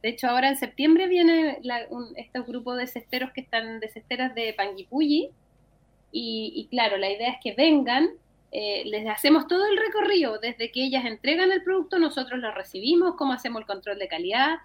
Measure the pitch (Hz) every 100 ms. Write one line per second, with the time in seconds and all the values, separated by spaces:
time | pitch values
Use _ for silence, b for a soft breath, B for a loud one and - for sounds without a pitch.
0 | 220 233 254 247 269 269 240 - 294 320
1 | 370 359 330 330 311 262 247 240 226 240
2 | 233 - 226 254 240 240 240 247 254 -
3 | - 254 262 262 262 226 226 220 220 220
4 | _ 247 254 233 226 220 202 190 185 262
5 | 302 294 539 _ _ _ _ _ _ _
6 | _ - 233 220 220 - - 247 220 196
7 | 196 202 233 247 240 220 320 302 240 254
8 | 349 - _ _ _ 208 208 202 - 208
9 | 220 214 285 311 - 359 415 403 440 415
10 | 415 392 269 214 233 240 226 247 269 254
11 | 240 220 269 330 370 381 370 381 320 370
12 | 330 - 262 254 226 190 190 190 233 339
13 | 349 349 277 247 240 233 214 196 208 202
14 | 190 165 175 226 285 320